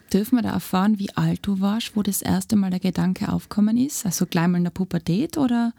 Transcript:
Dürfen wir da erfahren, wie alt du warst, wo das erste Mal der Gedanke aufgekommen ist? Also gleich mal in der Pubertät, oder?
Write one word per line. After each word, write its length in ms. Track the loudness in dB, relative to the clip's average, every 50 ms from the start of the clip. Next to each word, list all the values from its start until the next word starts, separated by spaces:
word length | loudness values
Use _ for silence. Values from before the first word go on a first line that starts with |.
| _ -2
Dürfen 240 | 0 0 2 2 2 2
wir 60 | 2
da 80 | 0
erfahren, 480 | -2 -4 -4 -2 0 0 2 2 2 0
wie 100 | -2 -4 -4
alt 240 | -2 0 0 0 -2 -2
du 160 | -2 -2 0
warst, 360 | 0 0 0 -2 -4 -4 -4
wo 80 | -4 -2
das 180 | -2 -2 -2
erste 340 | -2 0 0 0 0 0 0
Mal 140 | 2 2 0
der 100 | 0 -2
Gedanke 520 | -2 -2 0 0 0 0 0 -2 -4 -4
aufgekommen 460 | -4 -4 -4 -4 0 2 2 2 4 2
ist? 280 | 0 0 -2 -4 -4
Also 220 | -4 -2 -2 -2 0
gleich 200 | 0 2 2 2
mal 120 | 2 2
in 40 | 0
der 60 | 0
Pubertät, 680 | -2 -2 -4 -2 -4 -4 -2 0 0 0 0 -2 0 0
oder? 360 | 0 2 2 2 0 -2 0